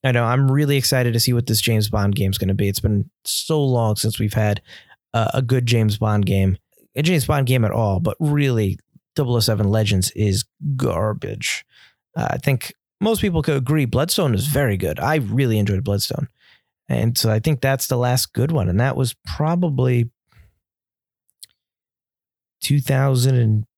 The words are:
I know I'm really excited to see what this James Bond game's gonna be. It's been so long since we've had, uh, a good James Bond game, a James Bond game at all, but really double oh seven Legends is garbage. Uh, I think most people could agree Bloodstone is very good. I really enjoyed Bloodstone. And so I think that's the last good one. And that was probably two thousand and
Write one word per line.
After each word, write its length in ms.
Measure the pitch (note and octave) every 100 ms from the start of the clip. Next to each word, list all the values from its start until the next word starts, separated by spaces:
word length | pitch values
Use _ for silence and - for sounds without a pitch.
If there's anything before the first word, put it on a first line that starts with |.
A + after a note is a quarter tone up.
I 80 | C3
know 140 | A#2+
I'm 260 | A#2 B2+ C3+
really 260 | C3+ D3 C#3
excited 360 | B2+ C3+ A#2+
to 80 | A2+
see 120 | A#2+
what 140 | A#2+ A#2+
this 140 | A2
James 280 | - A2 G#2
Bond 280 | G#2+ G2+ G2
game's 220 | F#2+ F#2+
gonna 160 | F#2+
be. 120 | G2 G2+
It's 140 | G2+
been 300 | - G#2 G#2 _
so 380 | - - - D#3
long 320 | C#3 B2 A2+
since 240 | G#2+ A2+ -
we've 160 | G#2+
had, 260 | A2+ G#2+ G2+ - - - - _
uh, 160 | A#2 A2
a 80 | -
good 240 | A#2+ B2+ A#2+
James 320 | A#2 A2 G#2
Bond 280 | A2 G#2 G2
game, 320 | G2 F#2+ F#2 _ _ _ -
a 60 |
James 240 | D#3 E3+ B2+
Bond 200 | D3 B2+
game 180 | B2+
at 60 | A2
all, 300 | - G#2+ F#2+
but 160 | E3 -
really 600 | D3+ D3 C#3 A#2 G2+ F#2+ _ _ _
double 220 | - C3 A#2+
oh 40 |
seven 280 | G#2+ G#2 G2
Legends 400 | A2 G#2 G2 F2+
is 320 | - G#2 F#2+ - _ D3+ C3+
garbage. 880 | - E2 G#2+ G#2+ - - - - - - - _ _ E3
Uh, 120 | -
I 80 | -
think 360 | C#3+ C3 - - _ _
most 200 | G#3 A3
people 220 | G#3 E3
could 140 | D3+ C#3
agree 280 | B2 D#3
Bloodstone 500 | B2+ B2+ D#3 - D#3
is 140 | G2+ C3+
very 280 | C#3 C3+ G2
good. 220 | F2 D2+
I 180 | G#2 D#3
really 420 | G#2+ A#2+ C3 A2
enjoyed 260 | G2 G2
Bloodstone. 440 | G2+ G2+ - - - _ _ _ _ _ -
And 300 | A#2 A2 A#2+
so 120 | A2+
I 80 | G#2+
think 220 | D#3+ D3
that's 260 | C3+ C3+ -
the 120 | B2
last 340 | B2 B2+ -
good 180 | - C3+
one. 180 | D#3+ F#2
And 120 | F#2
that 160 | C3 -
was 180 | B2 - -
probably 840 | - D3+ F3 F3 C3 B2+ B2 A#2 _ _ _ - _ _ _ _ _ _ _ _ _ - _ _ _ _ _ _ _ _ _ _ _
two 200 | - C#3+
thousand 560 | C3+ C3+ C#3 C3 B2+ B2+
and 300 | A2+ G#2+ G#2+